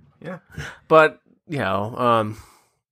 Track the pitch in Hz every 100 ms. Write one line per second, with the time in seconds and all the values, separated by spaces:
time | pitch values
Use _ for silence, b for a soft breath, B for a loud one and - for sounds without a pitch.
0 | _ _ - 185 - B B B - 160
1 | 156 - _ _ - 147 98 98 104 123
2 | 123 113 107 110 b b b b _